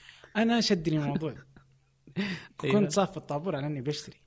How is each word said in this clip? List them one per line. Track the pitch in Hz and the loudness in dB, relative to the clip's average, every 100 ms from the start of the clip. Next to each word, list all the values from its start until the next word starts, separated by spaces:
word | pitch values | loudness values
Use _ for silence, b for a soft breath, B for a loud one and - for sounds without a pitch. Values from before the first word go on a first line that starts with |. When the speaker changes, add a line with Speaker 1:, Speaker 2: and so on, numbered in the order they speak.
| B B B 208 | B B B 0
Speaker 1:
أنا | 226 233 | 2 2
شدني | 202 190 160 156 | 2 2 2 0
الموضوع. | 147 143 156 | 0 -2 -4
Speaker 2:
<laughs> | 110 - - _ _ _ _ - - 202 170 - - | -8 -18 -20 _ _ _ _ -12 -6 -4 -6 -12 -6
Speaker 1:
كنت | - | 2
Speaker 2:
أيوة. | 208 156 | 4 4
Speaker 1:
صاف | 196 185 151 | 2 0 -2
الطابور | - 147 185 143 | -6 -6 -2 -4
على | 147 | -4
إني | 143 | -4
بشتري. | 127 147 - - | -4 -6 -8 -18